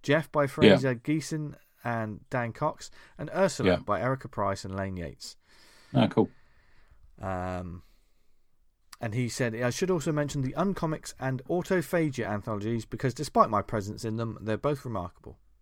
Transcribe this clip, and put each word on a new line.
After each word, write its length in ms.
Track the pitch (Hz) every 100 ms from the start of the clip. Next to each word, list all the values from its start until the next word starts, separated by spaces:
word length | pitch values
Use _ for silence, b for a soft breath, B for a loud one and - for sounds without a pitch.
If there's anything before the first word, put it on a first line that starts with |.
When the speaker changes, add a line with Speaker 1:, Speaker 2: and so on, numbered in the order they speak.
Speaker 1:
Jeff 300 | - 151 -
by 120 | 151
Speaker 2:
Yeah. 40 | 139
Speaker 1:
Fraser 480 | - 202 131 131 117
Geeson 600 | - 156 - 156 147 - _ _
and 380 | 120 117 110 104 -
Dan 240 | 127 117
Cox, 360 | - 151 - - b b b
and 120 | - 170
Ursula 340 | 190 - 151
Speaker 2:
Yeah. 60 | -
Speaker 1:
by 240 | - 98
Erica 260 | 123 131 -
Price 380 | - 98 98 98
and 100 | 98
Lane 220 | 98 92
Yates." 380 | 76 - - - b b b b b 131
Speaker 2:
Ah, 120 | 113
cool. 220 | - - - - - _ - - - - -
Speaker 1:
Um, 640 | 95 92 90 90 87 87 - _ _ _ _ - _ _ _ _ _ -
and 140 | 113
he 160 | 117 120
said, 240 | - 120 113
"I 140 | 123
should 220 | - 185
also 200 | 175 165
mention 300 | 151 147 147
the 120 | 131
Uncomics 600 | 151 196 - 160 151 - -
and 240 | 131 131 -
Autophagia 800 | 180 - 185 - 175 156 131 98
anthologies, 600 | 104 113 107 107 117 -
because 280 | 113 131
despite 360 | 135 143 240 160
my 120 | 104
presence 420 | - 113 98 107 113
in 120 | 110
them, 200 | 113 -
they're 160 | 107 107
both 280 | 143 139 123
remarkable." 520 | 104 87 - 104 - _ -